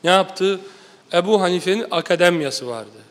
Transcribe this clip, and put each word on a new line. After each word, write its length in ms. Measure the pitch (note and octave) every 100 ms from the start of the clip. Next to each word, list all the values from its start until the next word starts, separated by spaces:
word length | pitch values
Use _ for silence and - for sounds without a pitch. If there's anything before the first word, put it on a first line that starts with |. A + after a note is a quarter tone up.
Ne 60 | E3+
yaptı? 500 | F#3+ F#3+ - F#3+ F#3+ G3 - - _ _
Ebu 280 | E3+ F3+ G#3+
Hanife'nin 460 | F3+ F3+ E3+ G3+ -
akademyası 760 | E3+ - F3 F3 E3+ C#3+ - B2
vardı. 320 | A2+ G#2 A2 A2+